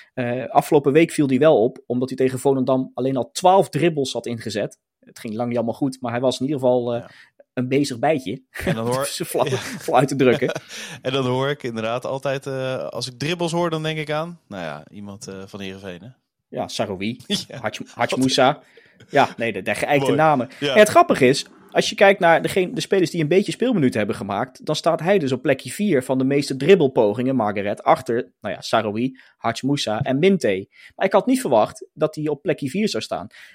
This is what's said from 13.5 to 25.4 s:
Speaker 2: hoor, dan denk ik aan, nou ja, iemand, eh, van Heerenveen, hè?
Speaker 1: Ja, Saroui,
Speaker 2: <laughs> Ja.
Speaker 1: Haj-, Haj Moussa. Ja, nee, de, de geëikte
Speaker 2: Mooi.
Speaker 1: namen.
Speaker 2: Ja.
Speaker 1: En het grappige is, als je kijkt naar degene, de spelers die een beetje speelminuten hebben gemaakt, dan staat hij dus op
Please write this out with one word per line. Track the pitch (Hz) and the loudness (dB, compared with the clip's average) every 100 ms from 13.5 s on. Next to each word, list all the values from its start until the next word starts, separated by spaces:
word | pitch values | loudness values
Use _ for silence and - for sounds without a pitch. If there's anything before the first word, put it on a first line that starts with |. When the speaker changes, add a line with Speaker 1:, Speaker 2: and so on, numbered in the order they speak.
Speaker 2:
hoor, | 170 170 | -2 -2
dan | 160 | -2
denk | 156 156 | -4 -6
ik | 151 | -4
aan, | 151 170 170 - | -4 -6 -12 -14
nou | 98 | -10
ja, | 80 76 64 | -10 -10 -14
iemand, | 98 101 98 107 | -18 -16 -16 -14
eh, | 95 98 | -14 -14
van | 98 | -12
Heerenveen, | 95 95 98 87 | -12 -12 -14 -14
hè? | 117 - _ _ _ | -18 -20 _ _ _
Speaker 1:
Ja, | 139 90 | -10 -8
Saroui, | - 104 92 107 - - | -6 -6 -4 -6 -8 -6
Speaker 2:
<laughs> | |
Ja. | 202 - 127 | -8 -8 -8
Speaker 1:
Haj-, | 110 - - | -8 -8 -10
Haj | - 120 117 | -4 -2 0
Moussa. | 131 135 131 147 _ _ _ _ - | 2 4 4 2 _ _ _ _ -2
Ja, | 143 120 - | 2 2 0
nee, | 117 | -6
de, | 98 | -4
de | 104 | -4
geëikte | 101 127 147 139 | -2 0 2 2
Speaker 2:
Mooi. | 139 | 4
Speaker 1:
namen. | 156 135 117 - | 4 2 -2 -4
Speaker 2:
Ja. | - | 2
Speaker 1:
En | 220 | 4
het | 214 | 6
grappige | 339 349 202 127 | 6 4 4 4
is, | - - - - | 4 -2 -16 -6
als | 175 - | -2 0
je | |
kijkt | - 202 196 | 4 4 6
naar | 165 156 | 4 4
degene, | 160 196 180 | 2 -2 -2
de | 160 | -4
spelers | - 196 165 | 0 0 0
die | 170 | 0
een | 151 | 2
beetje | 185 180 | 2 2
speelminuten | - 247 202 127 113 | 0 0 2 2 0
hebben | 104 95 | -2 -4
gemaakt, | 104 101 127 - - | -4 -4 -6 -8 -6
dan | 151 | -2
staat | 170 160 | 0 0
hij | 165 202 | 2 2
dus | 131 | 0
op | 127 | -2